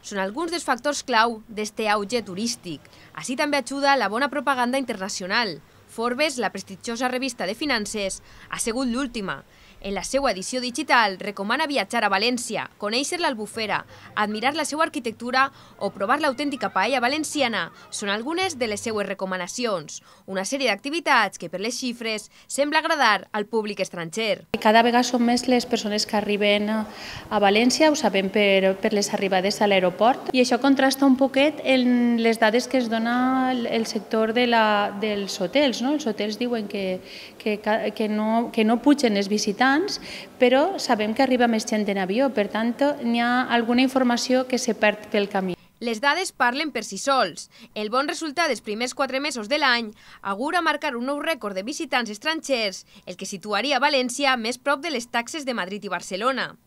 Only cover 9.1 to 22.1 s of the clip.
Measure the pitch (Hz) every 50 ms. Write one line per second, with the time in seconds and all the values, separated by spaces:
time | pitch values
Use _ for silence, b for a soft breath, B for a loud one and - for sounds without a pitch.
9.1 | 240 233 196 180 147 135 - b b b b b b b - 202 202 190 170 -
10.1 | - 269 277 262 208 180 185 - - 254 247 247 240 262 302 - 294 247 226 208
11.1 | 190 180 185 202 202 - 196 208 233 277 320 285 294 247 196 190 - 233 220 208
12.1 | 196 190 208 240 254 240 247 - 220 165 127 - _ _ - 208 214 247 285 -
13.1 | 359 339 349 311 269 214 214 202 - 226 220 202 185 147 - B B B B B
14.1 | B - 214 208 214 214 214 262 285 320 302 - - 302 320 330 - 302 233 226
15.1 | 214 - 233 240 247 262 269 277 B B B B B B - 202 - 196 202 196
16.1 | 262 269 320 302 254 233 294 285 269 277 - 196 - 196 190 226 269 262 233 240
17.1 | 277 311 302 - - 294 269 240 226 196 170 160 B B B B - - 220 202
18.1 | 196 214 226 269 330 349 381 381 320 247 247 226 208 202 - 233 220 208 202 190
19.1 | 196 - 196 190 185 185 175 185 - - 247 233 208 175 147 - - - b b
20.1 | b b b - 190 190 190 190 262 262 277 240 202 202 _ 285 285 339 302 320
21.1 | 285 247 214 196 - - - 165 - 180 196 226 254 240 - 247 233 240 226 226